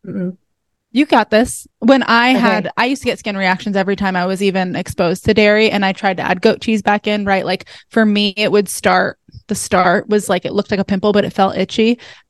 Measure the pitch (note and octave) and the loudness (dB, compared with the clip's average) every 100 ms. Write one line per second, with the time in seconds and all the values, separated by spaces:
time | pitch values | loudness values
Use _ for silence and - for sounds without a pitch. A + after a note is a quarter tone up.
0 | F#3+ F#3+ F3+ F3+ _ _ _ _ _ A#3 | -12 -8 -6 -8 _ _ _ _ _ -2
1 | D4 B3 G#3+ G#3+ B3 - - _ A3+ C4+ | 2 2 4 2 0 -4 -16 _ 4 4
2 | - A#3 B3 B3+ A#3 G#3+ D#3+ - A#3+ C#4 | 4 2 4 2 2 0 -4 -4 -2 -2
3 | B3 - A3 G3 F#3+ F#3 G#3+ G3 F#3+ G3 | -4 -4 -6 -2 -2 -2 -2 -2 -2 -2
4 | G3 F#3 F3+ F#3+ G3+ F#3 F#3 C#3+ F#3 - | -2 -2 -2 -2 -2 0 -4 -6 -8 -2
5 | F3 F3+ - G#3+ G#3 G#3 A3 G3+ F#3+ F#3+ | -2 0 0 4 4 4 2 2 -2 -2
6 | G3+ F#3 - F3+ A3 - - A3 G3+ G#3 | -2 -2 -2 0 2 0 -2 -2 0 -2
7 | - G#3 G3+ F#3+ F3 F#3+ - - _ A#3 | -2 -4 0 -2 -2 -6 -8 -20 _ 0
8 | A3 G#3 G#3 F#3+ G#3+ G3+ G3 - G3 F#3 | 2 2 0 0 0 2 0 -2 0 2
9 | F#3 - _ - - G#3 - F#3 F3 F#3 | 0 -6 _ -20 -10 -8 -2 0 2 0
10 | - G#3 G3 F#3 E3 G3+ G#3 G3 F#3+ G3 | 0 -2 0 -4 -2 -4 -4 -4 -2 0
11 | G#3 G#3 G3 - F#3+ - F#3+ - A3 A#3+ | 2 0 0 0 0 0 -4 0 0 0
12 | - - | -6 -20